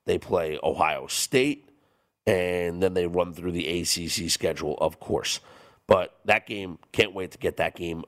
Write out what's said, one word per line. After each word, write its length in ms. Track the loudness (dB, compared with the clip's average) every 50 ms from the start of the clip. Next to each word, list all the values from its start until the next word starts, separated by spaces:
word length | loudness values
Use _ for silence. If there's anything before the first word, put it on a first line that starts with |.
| _
they 140 | 0 0 0
play 400 | 0 0 0 2 2 0 -2 -2 0
Ohio 440 | 0 2 2 2 2 2 0 -4
State, 640 | -4 -4 -2 0 2 4 4 4 2 0 -4 -8 _ _ _ _ _ _ _ _ _ _ _ 2
and 560 | 2 2 4 2 2 0 0 0 -2 0 2 0
then 100 | 2 2
they 140 | 2 0
run 260 | 2 2 2 0 0 -2
through 200 | -6 -4 -4 -2
the 140 | -2 -2
A 180 | -2 -2 -2 0
C 220 | 0 -2 -2 -2
C 220 | -4 -4 -2 -2 -2
schedule, 480 | 0 0 0 0 -2 -2 -2 -4 -2 0
of 220 | 0 -2 -2 -4
course. 400 | -4 -2 -2 0 0 -2 -4 -6 -8 -12 -20 -20 -20 -20 _ _ _
But 340 | -2 0 0 0 -2 -8 _ 0
that 200 | 0 2 2 0
game, 320 | -2 -8 -8 -8 -8 -10 -12 _ _ 0
can't 220 | 0 0 0 0
wait 160 | -6 -8 -8 -6
to 60 | -4
get 180 | -4 -2 0
that 180 | 0 -2 -2 -2
game 300 | -4 -6 -6 -6 -6 -4